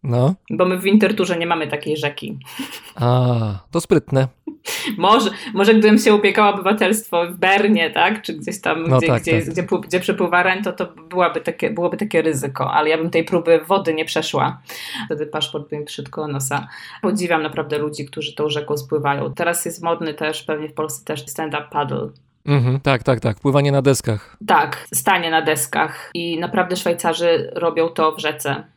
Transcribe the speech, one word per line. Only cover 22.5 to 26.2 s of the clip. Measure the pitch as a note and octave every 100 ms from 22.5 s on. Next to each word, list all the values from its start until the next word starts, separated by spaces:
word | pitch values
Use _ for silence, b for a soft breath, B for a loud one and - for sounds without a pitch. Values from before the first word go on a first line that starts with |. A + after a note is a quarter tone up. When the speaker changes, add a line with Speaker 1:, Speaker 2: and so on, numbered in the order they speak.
| C#3+ B2 C3
Speaker 1:
tak, | C#3 C3
tak, | - B2
tak. | - G#2
Pływanie | C#3 C#3 C#3+
na | C#3
deskach. | C3+ C3+ - G#2+ - - G#3
Speaker 2:
Tak, | E3+ C#3+ B2+ -
stanie | - - F#3 E3
na | D#3+
deskach. | D#3+ D#3 C3+ D3+ D#3 - -
I | F3